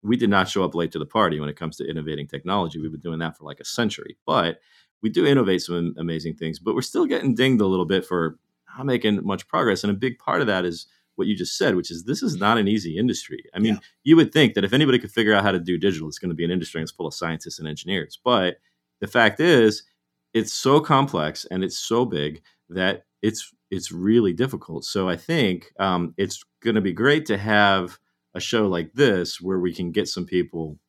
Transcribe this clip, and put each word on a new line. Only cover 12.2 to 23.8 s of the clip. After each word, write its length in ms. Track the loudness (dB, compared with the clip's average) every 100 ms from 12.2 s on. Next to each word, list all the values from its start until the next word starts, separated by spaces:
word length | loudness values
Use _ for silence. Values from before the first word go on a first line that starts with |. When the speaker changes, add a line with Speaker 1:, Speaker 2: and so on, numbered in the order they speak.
Speaker 1:
is 140 | -2 0
not 220 | 2 2
an 80 | 2
easy 300 | 0 -2 -2
industry. 460 | -2 -2 -8 -14 -12
I 60 | -2
mean, 140 | 0
Speaker 2:
Yeah. 60 | 0 -6 _
Speaker 1:
you 140 | 6 6
would 160 | 6
think 220 | 4 4
that 100 | 4
if 80 | 0
anybody 260 | 2 4 2
could 140 | 0
figure 200 | 0 4
out 120 | 4
how 80 | 4
to 80 | 0
do 180 | 0 0
digital, 300 | 0 0 -6
it's 100 | -8
gonna 160 | -8
be 100 | -4
an 60 | -2
industry 300 | -2 -4 -8
that's 100 | -10
full 160 | -8 -10
of 80 |
scientists 440 | -6 -6 -6 -10 -12
and 100 | -10
engineers. 500 | -10 -6 -6 -6 -6
But 360 | 0 2 2 -4 _ _ _ _
the 60 | -2
fact 320 | 4 4 4
is, 440 | 4 6 6 4 -12 _ _ _ _
it's 200 | -2 -2
so 280 | -2 4 4
complex 640 | 6 2 4 0 -4 -6
and 180 | -8 -4
it's 160 | -4 -6
so 260 | -2 0
big 380 | 0 -2 -4 -6 _ _ _
that 360 | -4 -2 -2 _ _
it's, 320 | -4 -4 -14 _ _
it's 220 | -8